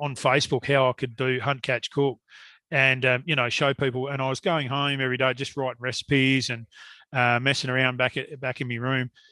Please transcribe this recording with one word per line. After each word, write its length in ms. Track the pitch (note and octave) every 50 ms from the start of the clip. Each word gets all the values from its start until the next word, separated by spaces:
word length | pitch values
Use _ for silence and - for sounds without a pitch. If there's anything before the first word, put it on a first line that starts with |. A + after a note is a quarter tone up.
on 160 | D3 C#3+ C3
Facebook 500 | - - C#3 C3 C3+ C3 - - B2+ -
how 240 | - C#3 C3+ C3 B2+
I 20 | B2
could 220 | - - B2+ A2+
do 240 | - C3 C3 B2+ B2+
hunt, 240 | A#2+ C#3 C#3 B2+ -
catch, 300 | - C3 A#2 - - -
cook, 260 | C#3+ C#3 C#3 A#2+ - _ _ - - - - - _ _ - D#3+
and, 340 | C#3+ C3+ C3+ C3 B2+ B2
um, 160 | C3 B2+ B2 C3+
you 120 | E3+ D#3
know, 120 | C#3 B2 A#2+
show 240 | - - D3+ C#3 C3+
people." 360 | - D3 C3+ A#2+ B2+ B2+ C#3
And 120 | C#3 C3+
I 80 | C3 C3
was 120 | C3 -
going 260 | - F#3+ E3+ D#3+ C#3+
home 340 | B2 C#3 C#3+ C#3+ C#3+ C#3 C3+
every 160 | C3+ C3 B2+
day, 160 | B2+ C3 C3 B2+
just 220 | B2 C3+ - -
writing 240 | C#3+ C3+ B2+ B2 -
recipes 720 | A#2+ B2+ B2 - - - D3 C#3 C3 C3 C3+ C3 A#2 -
and, 160 | B2 A#2 A#2 - _ - - - - - - - -
uh, 260 | C3+ B2 A#2+ A#2+ A#2+
messing 300 | B2+ C#3 C#3 - - C3
around 260 | B2+ C3 C3 B2+ B2
back 200 | B2 B2+ B2+ -
at, 240 | C#3+ C3 - D3+ C3
back 200 | C3+ C3 B2+ -
in 80 | C#3+ B2
my 60 | A#2+
room. 360 | A#2 A#2+ B2+ C3+ C3 B2+ B2 _ _ - -